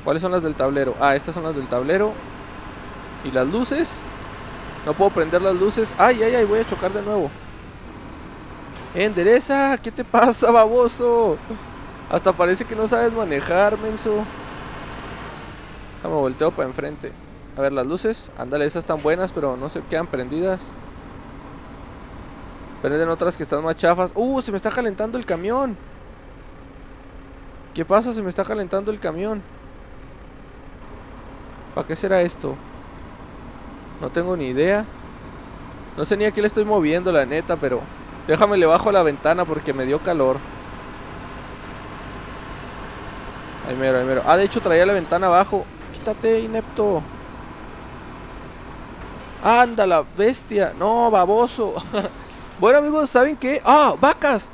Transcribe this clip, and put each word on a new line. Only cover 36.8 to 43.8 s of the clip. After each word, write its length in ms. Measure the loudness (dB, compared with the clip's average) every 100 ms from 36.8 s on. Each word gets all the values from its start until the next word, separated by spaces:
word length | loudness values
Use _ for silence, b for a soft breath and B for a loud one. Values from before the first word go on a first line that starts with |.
| 4 4 4
la 140 | 4 4
neta, 300 | 0 -2 -2
pero 260 | 0 -2 -4 -14 -14 -14 0
déjame 300 | 6 6 8
le 80 | 8
bajo 260 | 6 6
la 120 | 6
ventana 420 | 4 4 2 2 2
porque 280 | -2 -2
me 120 | -2 0
dio 140 | 0
calor. 380 | 0 2 4 2 -4 -14 -14 -14 -14 -14 -12 -12 -12 -14 -14 -14 -14 -12 -12 -12 -12 -12 -12 -12 -12 -12 -12 -12 -12 -12 -12 -12 -12 -12 -12 -10 -6
Ahí 60 |
mero, 240 | 0